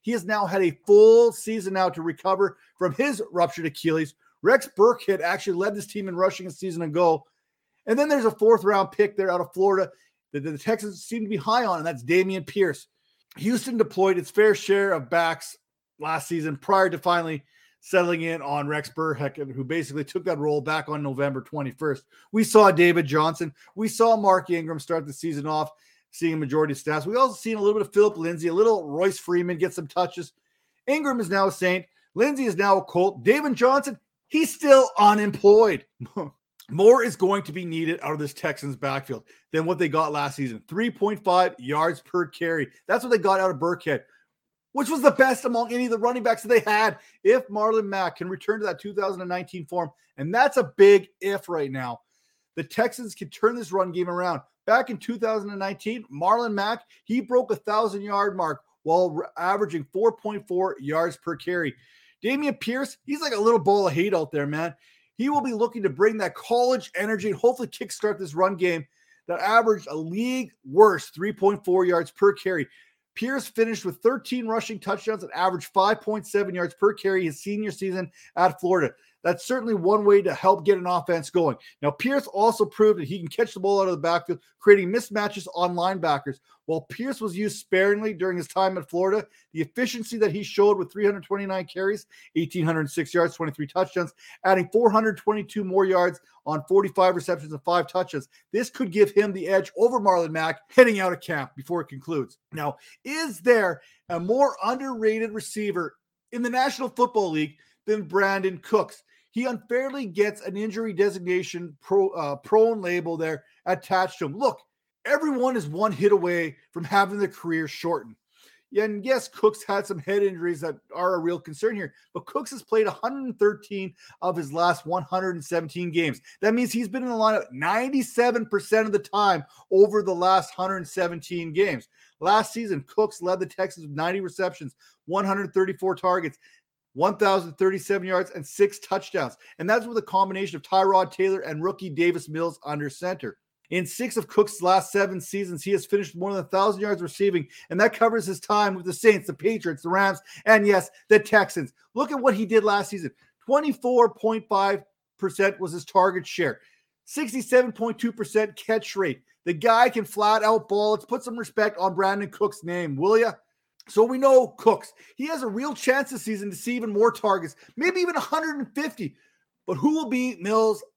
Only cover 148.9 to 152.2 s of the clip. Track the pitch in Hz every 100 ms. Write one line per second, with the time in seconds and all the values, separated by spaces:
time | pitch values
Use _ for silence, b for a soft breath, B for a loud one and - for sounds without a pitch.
148.9 | 147 226 196 - 143 190 220 170 143 170
149.9 | 190 196 165 B B 208 220 202 190 185
150.9 | b - 214 208 214 190 180 127 _ _
151.9 | 233 294 285